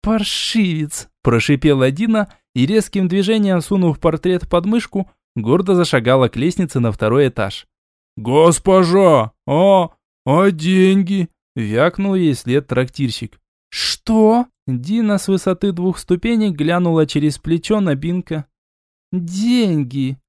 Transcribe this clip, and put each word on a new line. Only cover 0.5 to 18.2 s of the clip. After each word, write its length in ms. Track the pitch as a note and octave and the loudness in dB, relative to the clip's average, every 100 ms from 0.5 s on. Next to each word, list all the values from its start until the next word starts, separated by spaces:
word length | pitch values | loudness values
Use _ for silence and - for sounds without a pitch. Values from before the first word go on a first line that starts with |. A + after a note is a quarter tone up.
| A3+ F#3+ D#3 D3+ - - _ | 0 0 0 -4 -8 -14 _
прошипела 680 | - A#2 A2+ C#3+ D#3 C#3 C3 | 0 0 2 2 2 2 2
Дина 420 | C#3 A3+ A3 G#3 _ _ B2 | 0 0 0 -2 _ _ -2
и, 100 | C3+ | 2
резким 420 | G#3+ G3+ G3+ F#3 | 2 0 -2 0
движением 540 | F#3+ G3 A3 G3+ F3+ | 0 0 0 2 0
сунув 380 | D3+ G3+ F3 D3 | 0 0 0 0
портрет 500 | E3+ D3+ F3+ F3+ - | -2 0 -2 -2 0
под 160 | F3 F3+ | -2 0
мышку, 440 | A#3 - G3 F#3 _ _ - | -2 -2 -8 -8 _ _ -8
гордо 400 | A2 D#3+ F#3+ F#3 | 0 0 2 0
зашагала 540 | E3+ C3 A#2 C3 A#2+ | 2 0 2 2 2
к 80 | C3+ | 0
лестнице 420 | D3 F3 E3 C3+ | -4 -2 -4 -2
на 120 | A#2+ | -2
второй 360 | G2+ G#2+ B2+ C3+ | -2 0 2 0
этаж. 400 | - G2 - - _ _ _ _ - | -2 -8 -8 -18 _ _ _ _ -12
«Госпожа! 1160 | A2 C#3 E3 E3 F#3+ F#3+ F3 F#3 F#3 D3 A2 _ - | -2 4 4 4 2 2 4 4 4 4 0 _ -4
А, 440 | C#3+ F#3+ F#3+ E3 _ _ _ - | 2 4 2 0 _ _ _ 0
а 260 | D3+ G3 | 2 2
деньги?» – 800 | E3 D#3+ F#3 F#3+ G3 F3+ G3 E3 _ _ - | 0 0 4 4 4 0 -2 -4 _ _ -8
вякнул 600 | G#2+ A2 D#3+ - G3 F#3+ | -4 0 0 0 -2 0
ей 180 | E3 | 0
вслед 340 | C3+ A#2+ C3 C#3+ | -2 -2 -2 -2
трактирщик. 720 | B2 B2+ - C3 - A2 _ _ _ _ | -4 -4 -4 -6 -6 -12 _ _ _ _
«Что?» – 760 | - - - - A3 G#3+ A#3 B3 _ - | -8 -6 -6 0 2 4 2 -2 _ -8
Дина 500 | B2 C3+ A3 A3 G3+ | -6 -4 -2 0 -2
с 100 | - | 0
высоты 440 | F#3+ - F3+ G3+ | -2 -2 -2 -2
двух 260 | F3 F#3 F3 | -2 -4 -4
ступенек 560 | - F3+ A3+ A#3 G#3+ D3+ | -2 -2 0 0 -2 -2
глянула 500 | D3+ F3 F3 E3 D#3 | -2 0 2 2 0
через 320 | D3+ D3+ C#3+ | 0 -2 -4
плечо 440 | D3+ E3 - G#3+ | -4 -4 0 0
на 140 | F#3 C#3 | 0 -2
Бинка. 500 | D#3+ F3+ | -4 -6